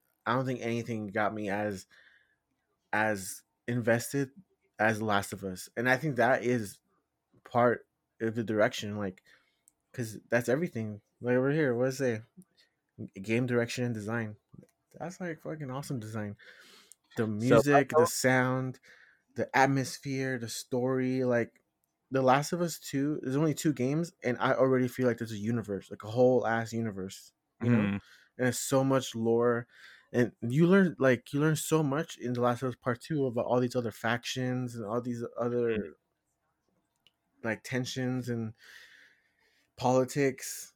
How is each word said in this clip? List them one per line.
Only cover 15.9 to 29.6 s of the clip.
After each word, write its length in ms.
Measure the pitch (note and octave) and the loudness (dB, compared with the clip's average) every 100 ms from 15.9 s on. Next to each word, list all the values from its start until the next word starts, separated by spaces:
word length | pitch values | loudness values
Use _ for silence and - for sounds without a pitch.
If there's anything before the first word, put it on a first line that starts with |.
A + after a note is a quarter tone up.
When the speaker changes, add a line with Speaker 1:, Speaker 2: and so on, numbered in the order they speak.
| C3+ | -8
Speaker 1:
design. 360 | G#2+ A2 G#2 G#2 - - - - _ - _ - | -6 -8 -8 -10 -18 -20 -20 -20 _ -20 _ -4
The 60 | |
Speaker 2:
So, 40 | A2 | -2
Speaker 1:
music, 640 | G#2 A#2+ C#3+ C#3 C#3+ C3+ D#3 | 0 4 6 6 4 4 4
Speaker 2:
I 60 | |
Speaker 1:
the 40 | D#3+ | 2
sound, 720 | - B2+ C3 B2+ C3 C3 B2 _ - - _ _ - | 2 2 4 2 0 -4 -8 _ -20 -20 _ _ -6
the 200 | - B2+ | 0 4
atmosphere, 800 | C3+ C3+ B2+ - C#3+ C3+ C3 B2+ | 4 4 -2 -6 -8 -4 -4 -4
the 120 | A2+ | -6
story. 720 | - - B2+ B2+ C3 B2+ C3 | -10 -6 -2 0 0 0 0
Like, 380 | B2+ A#2+ A2+ _ _ _ _ _ _ | 2 2 0 _ _ _ _ _ _
The 100 | C3+ | 2
Last 300 | B2+ C3+ D3 | 4 4 2
of 80 | F3 | -2
Us 160 | F3 - | -2 -4
Two, 400 | - C#3 C#3+ D3+ | -6 -2 -2 -2
there's 140 | C3 C#3 | -2 0
only 160 | D#3+ | 0
two 200 | D3+ D#3+ | 2 0
games, 380 | B2 B2+ D3+ E3+ - | 0 0 0 -4 -4
and 140 | B2 A2+ | -4 0
I 140 | A#2 | 2
already 340 | B2+ C3 B2+ B2 | 4 4 4 2
feel 200 | - B2+ | 2 0
like 100 | A#2 | 0
there's 140 | A2+ | -4
a 60 | G#2+ | -4
universe, 520 | G#2 A#2 G2 F#2+ - | -2 -2 -2 -6 -8
like, 120 | G2+ | -14
a 60 | G#2+ | -6
whole 360 | A#2 B2+ B2+ A2 | 4 4 4 2
ass 260 | A2+ A2+ | -2 -2
universe, 580 | A2+ A2+ G2 F#2+ - - _ _ _ | -4 -4 -6 -10 -12 -20 _ _ _
you 80 | A#2 | 2
know? 80 | A#2 | 2
Speaker 2:
Mm-hmm. 200 | G#2 G2+ - - _ - | 2 -2 -8 -20 _ -2
Speaker 1:
And 100 | B2 | -2
it's 100 | A#2+ | -2
so 240 | - C3+ | 0 2
much 320 | C3+ C3+ B2 A2+ | 4 2 0 -2
lore, 520 | A2+ A#2 A#2+ A#2 | 2 4 4 2